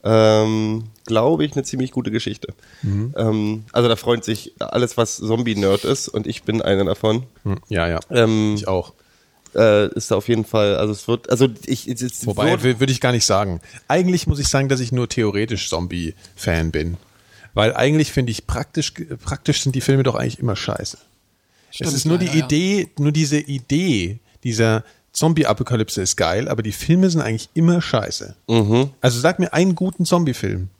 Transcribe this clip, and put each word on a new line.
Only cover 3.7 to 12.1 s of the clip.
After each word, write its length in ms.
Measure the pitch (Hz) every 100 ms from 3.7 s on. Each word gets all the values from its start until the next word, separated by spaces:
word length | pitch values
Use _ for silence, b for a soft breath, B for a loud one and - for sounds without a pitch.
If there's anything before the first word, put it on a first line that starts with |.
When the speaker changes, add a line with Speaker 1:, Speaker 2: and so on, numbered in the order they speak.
Speaker 1:
also 160 | 120 120
da 60 | 113
freut 280 | 120 117
sich 300 | 110 110 - _
alles, 360 | - - 123 -
was 200 | 113 -
Zombie-Nerd 680 | 107 113 120 104 98 101
ist 240 | - 135 -
und 180 | 110 104
ich 160 | -
bin 180 | - 110
einer 240 | - 98 95
davon. 380 | 98 110 113 127 _
Speaker 2:
Hm, 140 | 104 95 _
ja, 180 | 104 85
ja. 120 | 82 -
Speaker 1:
Ähm, 420 | 123 113 110 107 104
Speaker 2:
Ich 120 | 98
auch. 260 | 95 - _ b b b b _ -
Speaker 1:
äh, 320 | 113 104 101 -
ist 160 | -
da 40 | 101
auf 100 | 110
jeden 180 | 113 107
Fall, 300 | 113 104 98
also 180 | 107
es 140 | 104 -
wird, 240 | 120 -
also 160 | 120 131 110 -
ich, 220 | 123 -
es, 160 | 117
es 240 | 123